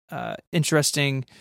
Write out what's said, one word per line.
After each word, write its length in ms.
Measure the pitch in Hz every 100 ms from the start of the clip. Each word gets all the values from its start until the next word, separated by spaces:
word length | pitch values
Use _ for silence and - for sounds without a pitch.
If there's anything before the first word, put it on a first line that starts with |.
| _
uh, 240 | 151 113 - -
interesting 720 | 175 151 156 143 - 143 135 127 -